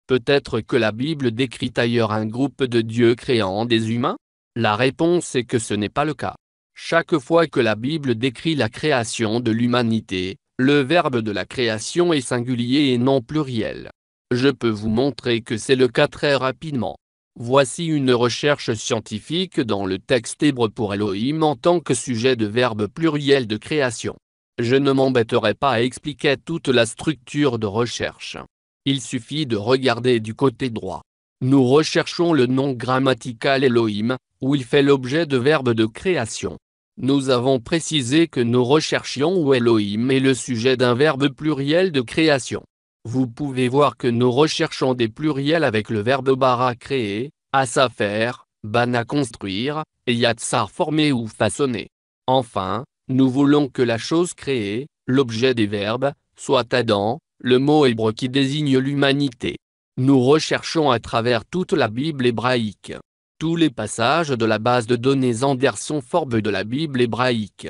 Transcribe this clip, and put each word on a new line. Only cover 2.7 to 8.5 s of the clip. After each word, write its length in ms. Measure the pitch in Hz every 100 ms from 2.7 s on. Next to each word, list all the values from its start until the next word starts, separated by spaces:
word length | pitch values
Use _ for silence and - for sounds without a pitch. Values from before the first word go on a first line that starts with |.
| 117
dieux 340 | 113 117 117
créant 520 | 123 - 117 95 101 120
des 240 | 113 110
humains ? 240 | 117 147 262 _ _ _ 117
La 180 | 110
réponse 600 | 104 131 131 165 175 -
est 100 | 131
que 140 | 120 120
ce 160 | -
n'est 160 | 104 101
pas 140 | 139
le 100 | 156
cas. 200 | - 95 - _ _ _
Chaque 440 | - - 165 - 160
fois 280 | - 165 160
que 140 | 143
la 140 | 113
Bible 400 | 107 131 160 135
décrit 400 | 110 135 117 165